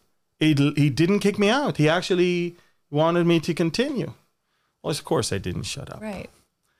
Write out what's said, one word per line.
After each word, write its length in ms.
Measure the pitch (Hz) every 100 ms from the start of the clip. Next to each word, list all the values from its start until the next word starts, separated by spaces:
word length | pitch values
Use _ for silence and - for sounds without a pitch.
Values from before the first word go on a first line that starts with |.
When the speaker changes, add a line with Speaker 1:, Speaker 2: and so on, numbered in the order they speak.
| _ _ _ -
Speaker 1:
He, 140 | 156 139 143 147
he 140 | 147
didn't 300 | 120 175 202
kick 180 | 196 202
me 100 | 202
out. 300 | 262 269 143
He 100 | 151
actually 680 | 175 - 185 180 175 175 170 _ _ _
wanted 360 | 147 165 175 170
me 140 | 170
to 140 | 160
continue. 580 | 165 165 185 269 254 135 - _ _ _ _ _ _
Well, 80 | -
of 120 | 156
course, 300 | - 160 107
I 60 | 98
didn't 240 | 92 82
shut 280 | - - -
up. 120 | -
Speaker 2:
Right. 260 | 214 185 - _ _ _ _